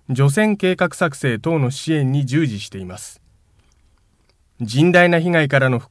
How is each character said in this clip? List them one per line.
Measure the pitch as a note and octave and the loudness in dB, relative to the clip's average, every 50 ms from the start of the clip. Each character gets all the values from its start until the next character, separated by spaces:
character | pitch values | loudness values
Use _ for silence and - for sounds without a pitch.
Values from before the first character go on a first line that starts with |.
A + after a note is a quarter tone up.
| _ - | _ -4
除 | C3 C3 C#3 C#3+ | 0 2 2 2
染 | C#3 G#3+ G#3+ G#3+ G#3 | 4 2 2 2 0
計 | G3+ F#3 F#3 F3+ | 0 0 0 0
画 | - F3+ E3+ - | 0 -2 -2 -2
作 | - F3+ D3+ C3+ | -2 -4 -4 -2
成 | - - C3 A2+ A2 | -4 -4 -4 -4 -4
等 | - E3 E3 D#3 | -2 -2 -2 0
の | C3+ B2 | -2 -2
支 | C#3 - - D#3 D#3+ | -4 -6 -4 -2 -2
援 | D3+ C3+ B2+ | 0 0 0
に | C3+ D3 C#3 | 0 -2 -2
従 | A#2 C3+ D#3 D#3+ | -2 -2 -2 -2
事 | B2+ G#2 G2+ | -2 -4 -8
し | G#2 - | -10 -12
て | - | -14
い | F#2+ F#2 | -14 -14
ま | F2+ F#2 - | -14 -14 -16
す。 | - - - _ _ _ _ _ _ _ _ _ _ _ _ _ _ _ _ _ _ _ _ _ _ _ _ _ _ _ _ - | -18 -20 -20 _ _ _ _ _ _ _ _ _ _ _ _ _ _ _ _ _ _ _ _ _ _ _ _ _ _ _ _ -10
甚 | A#2+ G#2 A#2 C#3 D#3+ F3+ | -8 -2 2 2 4 6
大 | F3 F3 F3+ F3 | 6 6 6 4
な | F3 E3 | 4 2
被 | D#3+ F3+ | 2 2
害 | E3+ D#3+ D3+ C#3 | 2 0 2 2
か | C#3+ C3+ | 2 2
ら | C3+ B2+ | 2 2
の | B2+ A#2 | 0 -2
復 | - - | -4 -10